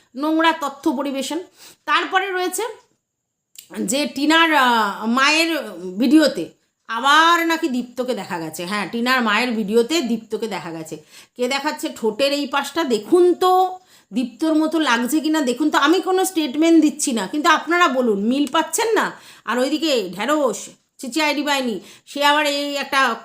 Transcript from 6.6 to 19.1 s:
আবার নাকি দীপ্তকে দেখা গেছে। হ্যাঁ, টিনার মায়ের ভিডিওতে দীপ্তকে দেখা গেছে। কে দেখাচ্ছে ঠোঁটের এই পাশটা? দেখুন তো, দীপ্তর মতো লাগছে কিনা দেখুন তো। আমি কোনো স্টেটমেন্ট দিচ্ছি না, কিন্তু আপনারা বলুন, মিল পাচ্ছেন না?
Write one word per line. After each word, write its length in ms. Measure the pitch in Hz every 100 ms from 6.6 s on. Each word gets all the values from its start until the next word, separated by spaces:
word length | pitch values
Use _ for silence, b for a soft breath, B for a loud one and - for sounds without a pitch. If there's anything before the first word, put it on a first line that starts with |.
| _ _ -
আবার 600 | 226 269 302 330 339 330
নাকি 220 | 320 330
দীপ্তকে 440 | 254 - - 247
দেখা 260 | 214 185 180
গেছে। 260 | 160 156 175
হ্যাঁ, 240 | 208 180
টিনার 300 | 233 240 254
মায়ের 300 | 226 208 254
ভিডিওতে 500 | 220 196 226 233 320
দীপ্তকে 460 | 247 226 - 208 226
দেখা 240 | 185 165
গেছে। 260 | 165 160 156 - B B -
কে 100 | 247
দেখাচ্ছে 420 | 277 294 269 302 247
ঠোঁটের 380 | 220 214 277
এই 140 | 285 277
পাশটা? 360 | 285 254 330
দেখুন 500 | 320 214 208 359 359
তো, 460 | 339 370 370 370 370 b b b
দীপ্তর 400 | 202 254 - 320
মতো 260 | 311 311 320
লাগছে 400 | 294 233 247 302
কিনা 220 | 285 311
দেখুন 280 | 254 240 302
তো। 80 | 311
আমি 240 | 277 370
কোনো 240 | 359 370 370
স্টেটমেন্ট 560 | 339 302 294 330 330
দিচ্ছি 300 | 294 302 -
না, 160 | 233 190
কিন্তু 220 | 302 330
আপনারা 380 | 311 - 349 349
বলুন, 360 | 262 240 196
মিল 240 | 214 269 294
পাচ্ছেন 460 | 330 311 - 466
না? 180 | 415 196